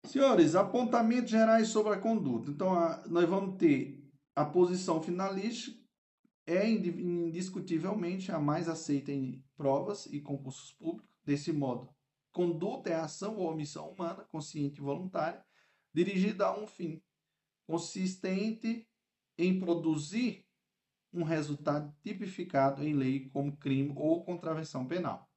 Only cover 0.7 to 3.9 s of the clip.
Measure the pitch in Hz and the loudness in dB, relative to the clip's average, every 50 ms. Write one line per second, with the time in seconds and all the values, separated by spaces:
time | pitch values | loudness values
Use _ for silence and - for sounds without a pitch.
0.7 | - 240 247 220 233 233 226 220 240 247 226 - 220 220 226 220 220 226 220 - | 2 0 2 4 2 4 4 4 4 2 2 2 4 4 6 8 6 6 6 4
1.7 | - 214 214 214 208 190 - 226 226 208 160 135 120 113 117 143 147 147 190 185 | 2 2 2 2 0 0 0 0 0 2 0 0 -2 -2 -2 -6 -4 0 2 2
2.7 | 185 170 170 165 165 - - - 165 170 175 160 196 202 196 190 185 - 180 160 | 4 4 2 2 0 -4 -6 0 2 4 4 4 4 2 0 -2 0 4 6 6
3.7 | 139 131 - - | 6 6 2 -4